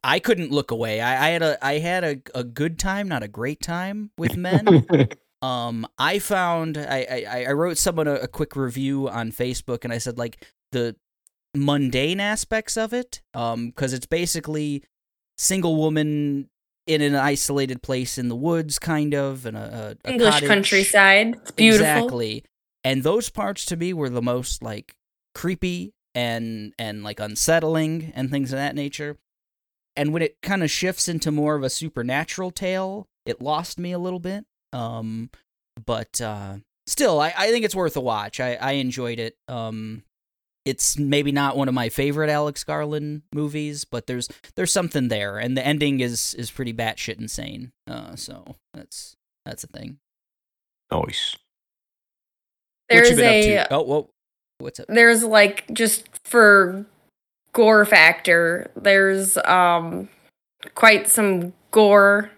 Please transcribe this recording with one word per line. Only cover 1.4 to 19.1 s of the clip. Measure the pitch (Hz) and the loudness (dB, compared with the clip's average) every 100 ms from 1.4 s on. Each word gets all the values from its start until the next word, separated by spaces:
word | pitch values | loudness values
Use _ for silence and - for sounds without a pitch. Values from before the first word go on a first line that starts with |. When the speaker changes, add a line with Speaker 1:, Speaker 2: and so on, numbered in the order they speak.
Speaker 1:
a, | 160 143 135 | 0 0 -2
I | 151 | -2
had | 170 185 | -2 -2
a, | 165 139 - | -2 -4 -8
a | 127 | -8
good | 123 117 160 165 | -8 -4 -4 -2
time, | 196 196 202 | -4 -4 -4
not | 143 | -6
a | 107 | -6
great | 104 123 151 | -6 -6 -6
time | - 170 190 208 208 - | -8 -6 -6 -8 -12 -6
with | 170 190 | -4 -4
Men. | 180 185 214 165 - | 0 2 6 4 6
Speaker 2:
<laughs> | 156 123 - _ _ | 0 0 -4 _ _
Speaker 1:
Um, | 131 123 117 117 110 - | -6 -6 -6 -8 -10 -2
I | 143 196 | -2 -2
found, | - 196 175 170 160 151 | -2 -2 0 -2 -4 -8
I, | 139 135 127 127 104 | -6 -6 -4 -8 -6
I, | 123 123 | -6 -2
I | |
wrote | 143 175 160 | 0 0 0
someone | 190 165 151 | -2 -2 -2
a, | 139 | -2
a | 123 | -6
quick | - 147 139 | -6 -6 -4
review | 131 127 135 139 135 | -6 -4 -4 -2 -4
on | 107 113 | -4 -8
Facebook, | - 123 123 - 120 120 | -4 -6 -6 -6 -8 -6
and | |
I | 117 | -6
said, | 123 117 | -6 -6
like, | 120 - - _ _ | -8 -10 -20 _ _
the | 131 120 107 _ _ _ _ _ 143 | -4 -4 -6 _ _ _ _ _ -2
mundane | 143 143 131 127 143 190 | 0 2 0 0 0 0
aspects | 202 214 - 220 214 226 | -2 -4 -2 -4 -4 -4
of | 220 | -4
it, | 240 247 - _ | -4 -8 -14 _
um, | - 117 113 117 | -6 -4 -4 -8
'cause | - 135 | -6 -4
it's | 127 - | -4 -4
basically | 165 175 165 156 156 147 143 _ _ _ _ _ - | -2 -2 -4 -4 -4 -4 -6 _ _ _ _ _ -4
single | - 190 170 156 | -2 2 2 2
woman | 156 156 151 147 147 139 135 _ _ _ - | 2 2 0 0 -2 -4 -8 _ _ _ -2
in | 156 | 0
an | 147 143 | 2 2
isolated | 139 139 - 143 135 123 | 0 0 -2 -2 -2 -6
place | - 131 127 - | -4 -4 -4 -4
in | 123 | -4
the | 120 | -2
woods, | 156 165 156 139 | -2 -2 -2 -6
kind | 170 156 147 | -2 -2 0